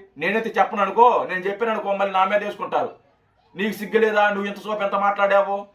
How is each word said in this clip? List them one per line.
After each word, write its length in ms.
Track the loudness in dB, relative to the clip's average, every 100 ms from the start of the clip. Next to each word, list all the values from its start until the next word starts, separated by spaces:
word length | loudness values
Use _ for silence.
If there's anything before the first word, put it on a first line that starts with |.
| -12 -6
నేనైతే 360 | -2 -2 -2 0
చెప్పను 240 | 0 0
అనుకో, 440 | 0 6 6 6 0
నేను 100 | -4
చెప్పాను 320 | -4 -2 -2
అనుకో, 240 | -2 -2 -2
మళ్ళీ 180 | 0
నా 120 | 2 2
మీద 180 | 0
వేసుకుంటారు. 480 | -2 -6 -4 -4 -4 -8 _ _ _ _ _ -6
"నీకు 180 | -4
సిగ్గు 260 | -4 -2 2
లేదా? 300 | 2 4 2
నువ్వు 160 | 0 -4
ఇంతసేపు 380 | -8 -8 -4
ఎంత 120 | -2 0
మాట్లాడావో, 720 | 0 2 2 4 2 -4 -8